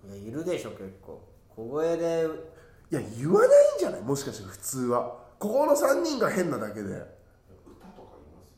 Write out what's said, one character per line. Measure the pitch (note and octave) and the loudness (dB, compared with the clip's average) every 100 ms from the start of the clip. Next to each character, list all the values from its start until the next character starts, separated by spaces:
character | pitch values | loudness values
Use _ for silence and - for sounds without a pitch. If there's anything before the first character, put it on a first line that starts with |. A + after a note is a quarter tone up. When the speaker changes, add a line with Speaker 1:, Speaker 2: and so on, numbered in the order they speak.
| G2 | -16
Speaker 1:
い | |
や、 | G2 | -14
い | G#2 | -10
る | C3+ | -8
で | E3+ F3 | -4 -6
し | A2+ | -6
ょ、 | |
結 | F#2+ F#2+ F#2+ - | -12 -14 -16 -20
構。 | D#2 - - _ - | -20 -20 -20 _ -14
小 | A2+ | -8
声 | C#3+ D#3+ E3 | -2 -2 0
で。 | E3+ E3 D#3+ D#3 - - - - - | -2 0 -2 -4 -14 -20 -20 -20 -6
Speaker 2:
い | D3+ | -6
や、 | G#2 A2+ | -6 -6
言 | C#3 | 2
わ | G3+ | 6
な | A#4+ | 8
い | C#5+ D5 D5 | 8 8 4
ん | |
じ | F#4 | -4
ゃ | |
な | - | -4
い？ | |
も | A2 C#3 | -4 -4
し | - | -4
か | |
し | A2 | -10
て | F#2+ | -14
普 | - | -12
通 | - C3 B2 | -10 -4 0
は。 | A#2+ - - - _ | 0 -2 -10 -18 _
こ | G#3 | -2
こ | B3 D4+ | 0 4
の | D4 | 4
三 | C#4+ C#4 | 4 2
人 | E4+ C#4 | 0 0
が | A3 | 0
変 | G#3+ F3 | 0 -2
な | B2+ | -2
だ | G#2+ | -6
け | G#2+ | -8
で。 | G2 | -8
Speaker 3:
歌 | G2+ - - _ _ _ - - - - - | -8 -12 -20 _ _ _ -20 -20 -20 -20 -20
と | |
か | - - | -20 -20
言 | - | -20
い | - | -20
ま | |
す？ | - | -20